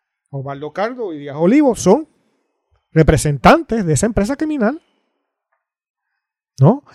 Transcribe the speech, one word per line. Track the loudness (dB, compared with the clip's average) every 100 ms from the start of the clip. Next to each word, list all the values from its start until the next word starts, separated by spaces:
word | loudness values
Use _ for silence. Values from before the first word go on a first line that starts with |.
| _ _ _
Osvaldo | -12 -10 -10 -10
Cardo | -6 -6 -6 -10
y | -10
Díaz | -10 -2
Olivo | 2 2 2 0
son | 2 2 0 _ _ _ _ _ _ _ _
representantes | 0 2 2 0 2 4 4 2 -4
de | -2
esa | -2 -2
empresa | -2 -4 -4
criminal, | -4 -2 -2 -4 _ _ _ _ _ _ _ _ _ _ _ _ _ _ _ _ _ 2
¿no? | 2 2 _